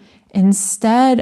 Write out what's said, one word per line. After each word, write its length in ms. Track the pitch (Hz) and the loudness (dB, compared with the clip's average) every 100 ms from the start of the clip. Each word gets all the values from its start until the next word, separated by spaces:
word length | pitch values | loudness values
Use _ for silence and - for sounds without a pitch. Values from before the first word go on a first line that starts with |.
| _ _ _ | _ _ _
instead 920 | 202 190 196 - - 226 233 262 247 | -2 0 0 -4 -4 -2 2 2 0